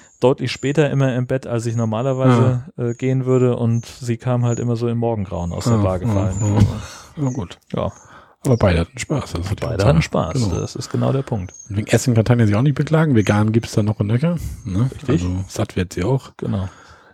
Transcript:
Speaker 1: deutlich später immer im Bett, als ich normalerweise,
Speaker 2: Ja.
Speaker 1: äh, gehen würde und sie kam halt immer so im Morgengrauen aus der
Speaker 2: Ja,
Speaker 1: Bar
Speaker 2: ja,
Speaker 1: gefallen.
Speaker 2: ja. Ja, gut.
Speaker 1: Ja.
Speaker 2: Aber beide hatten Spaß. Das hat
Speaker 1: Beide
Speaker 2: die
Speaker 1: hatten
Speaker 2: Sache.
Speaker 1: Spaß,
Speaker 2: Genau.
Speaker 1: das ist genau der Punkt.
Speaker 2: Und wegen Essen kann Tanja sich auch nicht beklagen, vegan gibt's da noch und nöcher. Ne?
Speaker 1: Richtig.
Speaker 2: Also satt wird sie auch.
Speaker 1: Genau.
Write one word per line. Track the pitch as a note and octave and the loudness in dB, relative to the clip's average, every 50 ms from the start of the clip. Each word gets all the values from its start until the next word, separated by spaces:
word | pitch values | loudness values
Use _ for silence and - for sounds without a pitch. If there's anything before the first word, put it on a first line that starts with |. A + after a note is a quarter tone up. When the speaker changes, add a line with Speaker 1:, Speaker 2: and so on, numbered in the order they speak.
| - _ _ _ | -20 _ _ _
Speaker 1:
deutlich | - B2+ C3+ - C3+ B2+ | 2 2 2 2 -2 -6
später | - - - C3 D3 D#3+ D3+ C3+ | -6 -4 -4 0 2 2 2 2
immer | B2+ C#3 C#3 C3+ B2 | 2 2 2 2 0
im | B2+ B2+ B2 | -2 -2 -2
Bett, | C3 C3 - - | -4 -4 -4 -4
als | A#2+ A#2 A2+ | -4 -4 -2
ich | A#2+ A2+ | -2 -2
normalerweise, | A#2 A2+ A2+ G#2+ A2 B2 C3+ C3 B2+ C3 C3 B2 A#2 - B2+ B2+ B2 A#2+ - - - | -2 -2 -2 -2 -2 -2 -2 0 2 4 4 4 6 4 2 2 0 -4 -8 -8 -6
Speaker 2:
Ja. | B2 | -4
Speaker 1:
äh, | A#2+ A#2 | -4 -4
gehen | - B2+ C3 C3 C3 B2+ | -2 -2 0 0 0 2
würde | B2+ B2+ B2+ B2+ B2 A#2+ A#2+ | 2 4 4 4 2 2 2
und | A#2+ A2+ A#2 A#2 A2+ | 0 0 0 0 -2
sie | - - - C3 A#2+ A#2 A2+ | -6 -12 -10 -6 -4 -4 -4
kam | - C3 B2+ B2 A#2+ | -2 -2 0 0 0
halt | A#2+ A#2+ A2+ | 0 0 0
immer | A#2 A#2+ A#2+ | -2 -2 -2
so | A2+ A#2+ A#2+ | -2 -2 -2
im | A#2 A#2 | -2 -2
Morgengrauen | A#2 A#2 A#2 G#2+ G2 F#2 F2+ F2 F2 F2 | -2 -2 -2 -2 -4 -4 -4 -6 -6 -4
aus | E2+ F#2 G2 | -6 -4 0
der | B2 A#2 A2 | 2 2 2
Speaker 2:
Ja, | G2+ | 2
Speaker 1:
Bar | F#2+ F#2 | 0 0
Speaker 2:
ja, | F2+ F#2+ | 0 -2
Speaker 1:
gefallen. | A#2+ G#2+ G2 F#2+ F#2+ F#2 G2 G#2+ G#2 G#2 A2 G2+ F#2 F#2 G#2+ - - - - - - - - | 0 0 0 0 0 -2 -2 0 0 4 4 4 4 2 -2 -10 -14 -16 -20 -20 -16 -8 -4
Speaker 2:
ja. | D3 | -4
Ja, | C3 | -4
gut. | B2+ - F#2 E2+ - - _ _ - | -2 -4 -8 -10 -12 -18 _ _ -4
Speaker 1:
Ja. | - F2+ E2+ - - - - - - - _ _ _ - | -4 -4 -4 -6 -10 -18 -20 -20 -20 -20 _ _ _ 0
Speaker 2:
Aber | C#3 B2+ A2+ | 0 2 4
beide | - G2+ F2+ E2 | 4 4 4 2
hatten | E2+ - - - | 0 -2 -6 -12
Spaß. | - - - C#3 G#2+ - - | -6 -4 -4 -4 -4 -4 -6
Das | F2 F2 F#2+ | -6 -4 -4
hat | G2+ - | -4 -4
Speaker 1:
Beide | - - A#2 G2 | -4 -4 -2 2
Speaker 2:
die | G2 | 2
Speaker 1:
hatten | A2+ D#3 E3 | 4 4 4
Speaker 2:
Sache. | D3 | 2
Speaker 1:
Spaß, | - - - - E2 - | 2 0 -2 -2 0 -2
Speaker 2:
Genau. | C3+ A#2+ G2 E2 - | -2 0 0 0 -2
Speaker 1:
das | G2+ - - | -4 -4 -6
ist | - C3 - | -10 -8 -4
genau | - A#2+ A#2+ B2 | -2 -2 0 0
der | B2+ C3+ C3 | 0 -2 -2
Punkt. | - B2+ G#2+ F2 F2+ - - - - | -4 -6 -6 -6 -8 -12 -18 -14 -6
Speaker 2:
Und | G#2 G2+ | -4 -4
wegen | A2 - | 0 2
Essen | - A#2 - - A#2+ | 2 2 2 4 2
kann | A2+ G#2+ | 4 4
Tanja | - A#2+ A#2+ A#2 | 4 4 4 4
sich | G#2+ G2+ | 4 4
auch | G2+ | 4
nicht | B2+ D3+ C#3 - | 2 2 2 0
beklagen, | D3+ C#3+ D#3 D#3 E3 D#3+ C3+ | 0 0 2 2 2 4 4
vegan | A2 G2+ - G#2+ G#2 G#2+ A2 | 4 4 4 2 2 2 2
gibt's | A2 A#2 A2+ - | 2 0 0 0
da | - - | 0 0
noch | G#2+ G#2 G#2+ - | 0 0 0 0
und | A2 G2+ | 0 0
nöcher. | A2+ A#2+ C#3+ E3+ F3 D#3+ - - - - - | 0 0 2 0 0 -2 -4 -8 -10 -10 -8
Ne? | G#2 F2+ F#2+ B2 C3 - | -4 -2 0 0 0 -2
Speaker 1:
Richtig. | - - - A#2+ G2 F2 | -4 -2 0 0 0 0
Speaker 2:
Also | F2+ F#2 F#2 F#2+ - | 0 -2 -4 -4 -6
satt | - - G#2+ - - | -4 -4 -6 -4 -2
wird | G2 F2+ F2+ - | -4 -4 -4 -4
sie | F2+ F2+ | -4 -2
auch. | G2+ C3+ C3+ - - - - | 0 0 -2 -2 -6 -12 -8
Speaker 1:
Genau. | - - A2 G2+ F#2 F#2+ - - - - - - _ - | -4 -4 -2 -2 -4 -4 -8 -14 -20 -20 -20 -20 _ -20